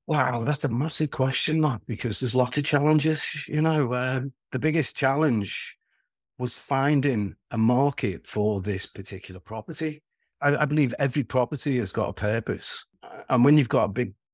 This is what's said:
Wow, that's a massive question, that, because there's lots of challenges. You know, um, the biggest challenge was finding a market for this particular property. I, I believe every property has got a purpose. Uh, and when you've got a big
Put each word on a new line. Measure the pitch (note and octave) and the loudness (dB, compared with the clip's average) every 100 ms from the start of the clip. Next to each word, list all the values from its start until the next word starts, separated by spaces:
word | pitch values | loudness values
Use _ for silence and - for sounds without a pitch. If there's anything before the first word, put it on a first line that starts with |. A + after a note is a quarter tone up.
| - | -4
Wow, | D3+ B2+ A#2+ | 0 0 -2
that's | A2+ C#3+ | -2 -2
a | C#3 | -2
massive | A#2+ D#3 - D3+ | -2 -2 -2 -4
question, | - C3 - - D#3+ | 0 -2 0 0 2
that, | D#3 A2+ - | 0 -2 -6
because | G#2+ A#2 G#2 | -6 -4 -2
there's | B2+ | 0
lots | B2+ B2 - | 2 2 0
of | |
challenges. | C#3+ D3 D3 D#3 D3+ D#3 - D3 - | 0 2 4 4 4 0 -2 -6 -4
You | D3+ | 0
know, | D#3+ D#3 B2 | 2 2 0
um, | B2 B2+ C3 C3+ - _ | 0 -2 -2 -4 -10 _
the | B2+ | -2
biggest | D#3 D#3 C#3+ - | 0 0 -2 0
challenge | C3+ C#3 D#3 A2+ G2 - - - _ _ _ _ _ - | 2 4 2 2 0 -6 -10 -14 _ _ _ _ _ -8
was | B2 - | -8 -8
finding | - C3+ C#3 D3 C#3 A#2 G2+ - _ | -4 0 2 2 2 0 -2 -6 _
a | A#2 | 0
market | A2+ B2 A#2+ - G#2+ F2 - | 2 4 2 0 -4 -4 -6
for | G#2+ G#2+ G2+ | -2 0 0
this | G2 F#2+ - | -2 -4 -6
particular | - - F#2+ - F#2 | -10 -12 -12 -12 -16
property. | - A2 A2 D3+ D#3+ D3+ _ _ _ _ | -12 -10 -10 -6 -6 -8 _ _ _ _
I, | C#3+ C#3+ | 0 2
I | |
believe | D3 D3+ C3 - | 2 2 2 2
every | C#3 C3+ | 0 0
property | B2 C3 B2 D3 D3+ B2+ | 0 0 0 -2 -2 0
has | G2+ | 0
got | - A#2 | -2 -2
a | |
purpose. | - G#2 A2+ - D#2+ - - - _ | -2 -2 0 -2 -4 -4 -8 -12 _
Uh, | - - - | -18 -16 0
and | B2 | 4
when | C3+ D3+ | 6 6
you've | B2 | 6
got | C3 | 2
a | G2+ | 2
big | G2+ G#2+ - _ | 0 -4 -6 _